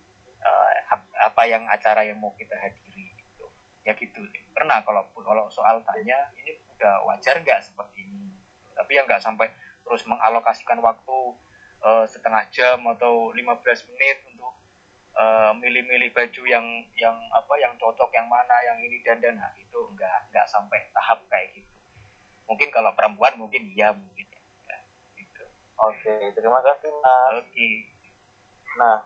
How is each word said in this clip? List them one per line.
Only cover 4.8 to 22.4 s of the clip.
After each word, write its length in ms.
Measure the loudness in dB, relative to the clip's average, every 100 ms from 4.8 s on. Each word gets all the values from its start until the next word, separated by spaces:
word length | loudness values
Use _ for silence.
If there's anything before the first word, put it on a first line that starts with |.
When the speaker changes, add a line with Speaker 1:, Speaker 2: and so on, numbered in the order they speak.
Speaker 1:
kalau, 240 | 0 -2 -2 -6
kalau 320 | 0 0 0
soal 320 | 0 2 2 0
tanya, 480 | -4 -2 -2 -2 -8
ini 240 | -14 -14 _ 0
udah 320 | 2 2 0
wajar 320 | -2 0 0
nggak 240 | 0 0
seperti 400 | -2 -14 -14 -16
ini? 240 | -18 -14 -16 -18 -20 _ _ -6
Tapi 160 | 0 0
ya 100 | 2
nggak 160 | 0
sampai 300 | -2 -2 -4 -6 -20 -12 -4
terus 160 | -4
mengalokasikan 800 | -2 0 0 2 0 -2 -2 0
waktu, 340 | 0 -2 -4 -4 -4 -10 _ -20 -20 -2 2
eh, 180 | 4 2
setengah 320 | -2 -2 -2 -2
jam 320 | 0 2 2 0
atau 400 | 0 2 2 0
lima 240 | -4 -2 0
belas 320 | 0 0 -2
menit 400 | -2 -2 -2 -8
untuk, 240 | -16 -14 -14 _ _ _ _ _ 0
eh, 360 | 4 6 4 2
milih-milih 540 | 0 -2 0 0 0
baju 320 | -2 -2 -4
yang, 220 | 0 0 -2 -8 -10 -2
yang 160 | 0 0 -2
apa, 240 | -2 0 0
yang 240 | 0 0
cocok, 320 | -2 0 0
yang 160 | 0 0
mana, 260 | 2 4 2 2
yang 160 | -2
ini, 160 | -4 -4
dan, 240 | -2 0
dan, 160 | 0 -2
nah, 160 | -8 -12
itu 240 | -10 -8 -8 -6
nggak, 380 | -4 -4 -2
nggak 120 | -2 0
sampai 400 | -2 -2 -4 -2
tahap 320 | -2 0 -2 -2
kayak 240 | -6 -6 -14
gitu. 220 | -20 _ _ -20 -20 _ _ _